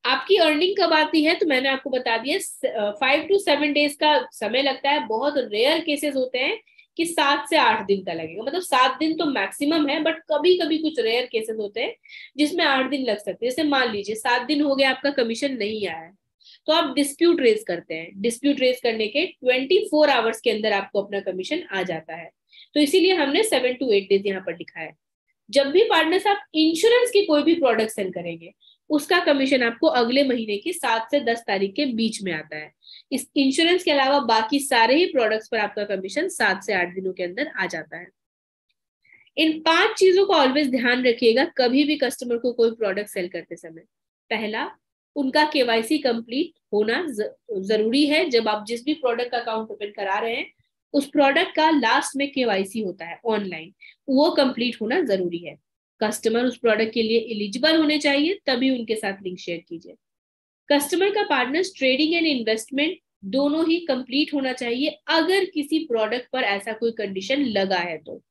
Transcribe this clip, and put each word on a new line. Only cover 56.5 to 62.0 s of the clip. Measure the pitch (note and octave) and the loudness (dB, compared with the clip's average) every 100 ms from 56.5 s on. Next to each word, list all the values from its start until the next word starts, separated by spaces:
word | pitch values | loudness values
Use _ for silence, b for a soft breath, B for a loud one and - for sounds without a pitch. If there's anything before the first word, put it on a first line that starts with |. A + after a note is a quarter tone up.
| A#3+ | 0
product | A#3 G#3+ A3 | 0 2 0
के | A#3 | 0
लिए | A3 A#3 | 0 0
eligible | A3+ G#3+ G#3 A#3 D4+ D#4+ | -2 -6 -6 0 2 4
होने | D4+ D4+ | 4 2
चाहिए, | D4 C#4 D4+ G4 - | 2 2 0 -2 -2
तभी | B3 C4 | 0 0
उनके | B3+ A3 G#3+ | -2 -4 -4
साथ | G3 G3 | -4 -6
link | F#3+ F3+ | -10 -10
share | - E3+ _ | -10 -10 _
कीजिए। | E3+ F3 - _ _ _ _ _ _ _ | -16 -16 -20 _ _ _ _ _ _ _
कस्टमर | C#4+ C#4+ E4+ G4 | 2 2 0 2
का | G#4 | 2
partners | G#4 C#4 B3 D4+ F#4 - | 0 0 0 -2 -4 0
trading | C4 C4 | 0 2